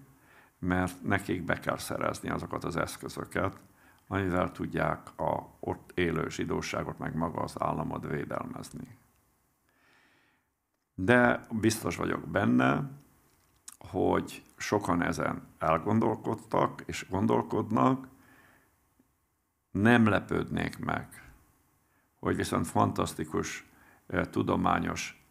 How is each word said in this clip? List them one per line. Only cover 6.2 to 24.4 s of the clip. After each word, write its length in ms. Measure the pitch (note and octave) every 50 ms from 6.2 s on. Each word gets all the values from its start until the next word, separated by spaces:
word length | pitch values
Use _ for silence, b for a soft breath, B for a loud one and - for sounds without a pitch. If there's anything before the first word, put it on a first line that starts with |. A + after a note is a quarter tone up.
| D#2 -
zsidóságot, 680 | - - F2+ - E2 E2 D#2+ - - D2 D#2 D#2 D#2 -
meg 160 | C#2 D2+ D2+
maga 260 | D#2+ E2 E2+ - -
az 140 | - - - -
államot 480 | - D#2 D#2 D#2 D#2 D#2 D2+ - D2+ D2+
védelmezni. 920 | D2+ - - - - - - - - - - - - - - - - - _ _ _ _ _ _ _ _ _ _ _ _ _ b b b b b b b b b b b b b b b b b b _ _ _ _ _ _ _ _
De 500 | - F#2+ F#2+ B2 B2 B2 A#2+ A#2+ - - -
biztos 440 | A#2 A2 G2+ A2 - - - - -
vagyok 320 | - F2 F2 E2+ E2 - -
benne, 640 | E2+ F#2 G#2 A#2 B2 B2 B2+ C3 C#3 - C#3+ C3+ - - - _ _ _ _ _ _ _ _ _ _ _ - - - -
hogy 640 | - F2+ F#2+ F#2+ F#2+ F#2 F2+ F2+ F2+ - - - - - - -
sokan 440 | - - G#2 G#2 - - E2+ E2+
ezen 460 | D#2+ D#2+ E2+ - - - - - - - - -
elgondolkodtak 1300 | - D#2+ D#2+ D#2+ - G#2 G#2+ A2+ B2 A#2+ A2 - - - A2 - - - - - - - - - -
és 200 | - - - - -
gondolkodnak, 1000 | G2 G2 G#2+ A2+ A#2+ A#2 A#2 - A2+ G#2+ G2+ G2+ G#2 B2 B2+ B2+ C3 B2+ - - b b b b b b b b b b b b b b b b _ _ _ _ _ _ _ _ _ _ _ _ _ _ _ _
nem 360 | - F#2 G2+ A#2 A#2+ A#2+ A2+ G#2+
lepődnék 720 | G2 F#2 - - - E2+ - - - E2+ E2 - - -
meg, 520 | - - - - - - - - - - - - _ _ _ _ _ _ _ _ _ _ _ _ _ _ _ -
hogy 160 | - F2+ F2+
viszont 320 | F2 F#2 - G2 G2 F#2+ -
fantasztikus, 960 | - G#2+ A2 G2+ G#2 - F#2 F2 - - - - - - E2 - - - - b b b b b b b b -
ö, 180 | F#2 F2+ F2
tudományos 1000 | F2 - G#2+